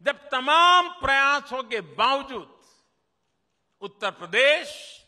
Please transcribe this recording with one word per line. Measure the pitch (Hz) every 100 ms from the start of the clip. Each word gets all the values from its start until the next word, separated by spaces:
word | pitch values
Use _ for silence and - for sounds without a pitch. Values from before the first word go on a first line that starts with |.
जब | 226 - 285
तमाम | 262 262 320 349 359 349
प्रयासों | 359 269 277 277 285 - 262
के | 226 226
बावजूद | 160 196 240 277 269 226 156 _ _ _ _ _ _ _ _ _ _ _ _ _
उत्तर | 196 - 208
प्रदेश | - 175 208 277 311 302 - - -